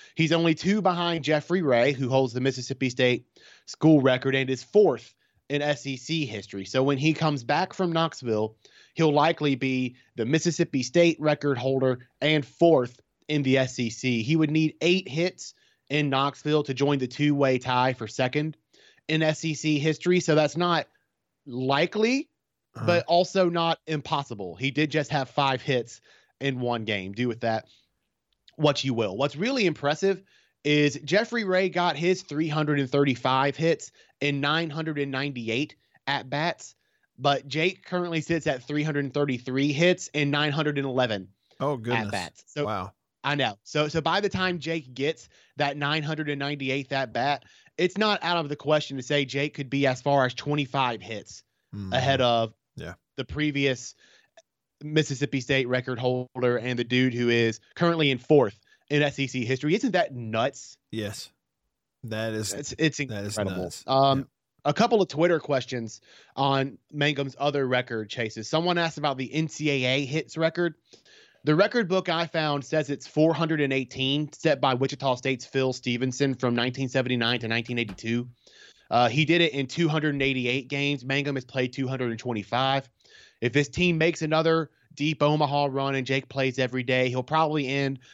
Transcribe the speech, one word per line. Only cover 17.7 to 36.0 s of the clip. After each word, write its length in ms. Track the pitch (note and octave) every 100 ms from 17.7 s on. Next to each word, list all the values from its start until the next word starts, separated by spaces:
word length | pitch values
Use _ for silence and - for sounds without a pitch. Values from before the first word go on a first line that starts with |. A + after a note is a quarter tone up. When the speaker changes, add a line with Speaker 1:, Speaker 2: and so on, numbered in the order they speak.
| B2+ C3
Speaker 1:
for 160 | B2+ A2
second 480 | - B2+ D3 D3+ D3+ _ _ _ _ -
in 140 | D#3
S 200 | D#3 D#3
E 100 | D#3+
C 240 | D3 D#3 D3+
history. 400 | D3+ D#3 F3 F3+
So 160 | - D#3
that's 200 | D3+ E3
not 300 | F3 E3+ - _ _ _ _ _ -
likely, 840 | B2 B2+ C#3 F#3 G#3 A3 C4+ D#4+ _ _ _ _ -
Speaker 2:
Uh-huh. 100 | A2+
Speaker 1:
but 180 | F3 -
also 420 | E3+ F3+ F#3+ F3+
not 300 | E3+ E3 D#3 -
impossible. 680 | D#3 - D3+ C#3 G#2+ F#2+
He 160 | E2 C3+
did 200 | C3+ D3+
just 180 | D3 C#3+
have 180 | D3+ C3
five 320 | - C#3 C3
hits 380 | - B2+ A#2 - _ _ _ _
in 200 | C#3 C3
one 240 | B2 A#2+
game. 280 | G#2+ G#2 F#2
Do 140 | G2+ B2
with 120 | A2+
that 260 | A#2 A2 - _ _ _ _ _ _ _ _ -
what 280 | D3+ C#3
you 100 | C3+
will. 220 | A#2 G#2+ G2
What's 180 | C#3 C#3
really 300 | G#3+ C4+ F#3+
impressive 560 | D3+ C#3+ D#3 G3 F#3+ - _ _ _
is 380 | D3 D3 D3 C3+
Jeffrey 400 | D3 F#3 A3+ A#3
Ray 260 | G3+ F#3 F#3+
got 260 | F3+ F3 C#3+
his 260 | F3 F#3
three 260 | - D3 D#3+
hundred 300 | D3+ D3+ C#3+
and 100 | C3
thirty-five 640 | C#3+ C#3+ B2 B2+ C3 C#3+ C#3
hits 340 | E3 E3 - - _ _
in 200 | D3 C#3+
nine 300 | C#3+ D#3 E3
hundred 280 | D3+ D#3+ D3
and 120 | C#3
ninety-eight 640 | C3 C#3+ B2+ A2 A2+ D3+ - _ _